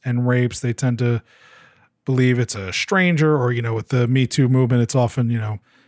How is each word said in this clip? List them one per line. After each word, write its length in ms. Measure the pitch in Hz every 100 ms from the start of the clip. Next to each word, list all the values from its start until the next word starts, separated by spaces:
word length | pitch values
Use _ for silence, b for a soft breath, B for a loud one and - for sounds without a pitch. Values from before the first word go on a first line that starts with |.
| 127
and 220 | 120 123
rapes, 320 | 123 123 -
they 140 | 120
tend 260 | 117 131 120
to 240 | 120 117 - b b b b b b _ -
believe 320 | 131 127 123
it's 180 | 117 107
a 160 | 95
stranger 640 | - - 196 180 165 156 151
or, 160 | 123
you 120 | 120
know, 100 | 117
with 160 | 113 104
the 180 | 127 120
Me 200 | 131 123
Too 200 | - 127
movement, 360 | 131 127 123
it's 120 | 117 135
often, 360 | 120 - 117
you 80 | 117
know, 200 | 107 104 b b